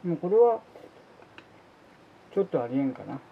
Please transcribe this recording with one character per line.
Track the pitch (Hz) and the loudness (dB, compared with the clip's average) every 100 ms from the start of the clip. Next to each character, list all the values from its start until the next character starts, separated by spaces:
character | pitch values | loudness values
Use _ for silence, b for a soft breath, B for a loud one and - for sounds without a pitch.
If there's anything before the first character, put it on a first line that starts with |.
も | 180 | -4
う | 160 | -4
こ | 180 | 2
れ | 214 | 4
は、 | 240 226 - - - - - - - - - - - - - - - - - | 6 4 -6 -20 -20 -20 -20 -20 -20 -20 -20 -20 -20 -20 -20 -20 -20 -20 -6
ち | 196 | -4
ょ | |
っ | 190 | -2
と | - | -2
あ | 120 | -2
り | 131 | -2
え | |
ん | 139 | -2
か | 123 | -4
な。 | 98 139 - | -12 -14 -14